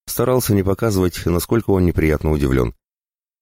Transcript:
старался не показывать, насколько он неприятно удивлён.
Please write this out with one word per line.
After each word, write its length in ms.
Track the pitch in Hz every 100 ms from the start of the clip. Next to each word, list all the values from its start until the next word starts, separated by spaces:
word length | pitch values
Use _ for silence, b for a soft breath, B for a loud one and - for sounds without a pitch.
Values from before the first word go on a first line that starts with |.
| -
старался 480 | - 123 127 -
не 80 | 101
показывать, 640 | 95 95 117 98 92 - -
насколько 440 | 85 - 117 -
он 140 | 98
неприятно 460 | 90 - 80 76 80
удивлён. 440 | 78 69 65 60 - _ _ _ _ _ _